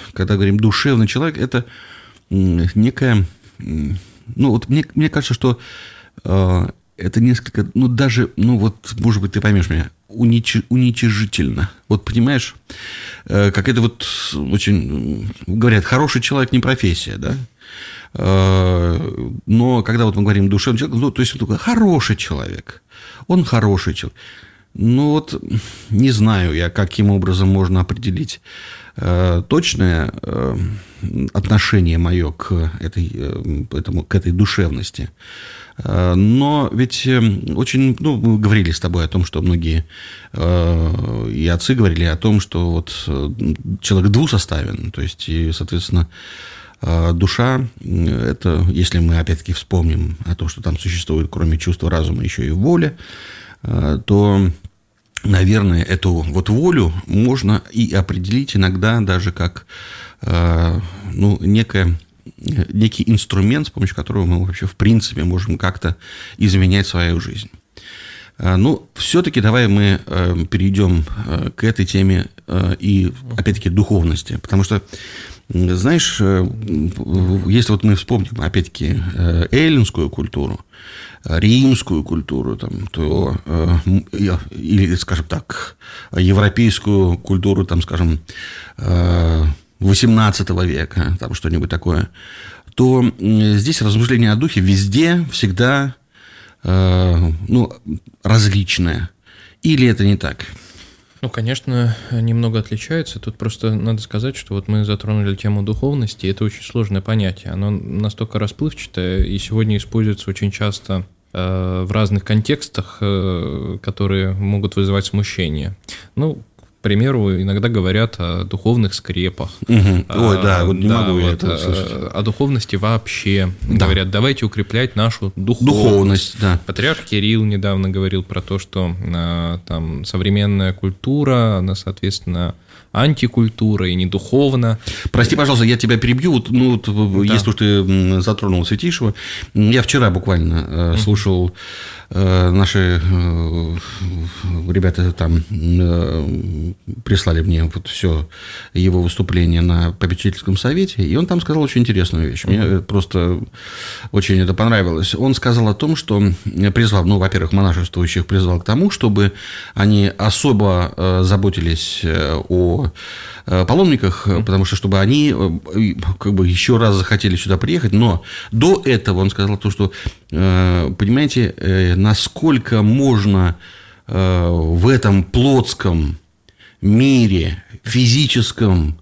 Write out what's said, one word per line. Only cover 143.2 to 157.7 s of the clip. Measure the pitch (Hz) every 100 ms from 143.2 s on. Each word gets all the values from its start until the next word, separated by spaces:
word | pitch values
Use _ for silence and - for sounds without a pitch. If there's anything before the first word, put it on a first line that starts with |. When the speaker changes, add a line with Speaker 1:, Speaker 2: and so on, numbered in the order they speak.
| 87 85 80 85 82 85 - - 92 85 85 - 92 85 85
Speaker 1:
ребята | 90 92 87 90
там, | - 82 82 82
э, | 80 82 87 87 85 85 80 71 85 90 78 85 - - -
прислали | - 95 90 82
мне | 87 82 82
вот | 85 -
все | - 92 78 78 - - - -
его | 87 92 90
выступление | 87 - 92 87 85 85
на | 87 85 85
попечительском | 85 87 87 101 - - 95
совете, | 123 165 190 110
и | 82 117
он | 180
там | 175
сказал | 170 156
очень | 143 123
интересную | 120 98 87 80 78
вещь. | - -
Мне, | 101
Speaker 2:
Мгм. | 87 92
Speaker 1:
э, |
просто | - 101 92 92 87 90 - - - - - - -
очень | 101 95 92
это | 92 92
понравилось. | 113 110 87 80 95 -
Он | 135 131
сказал | 127 117 110
о | 101
том, | 151 160
что, | - 101
м, | 101 87 - 82 101
призвал, | 107 110 101 87
ну, | 101
во-первых, | 92 90 85
монашествующих | 98 98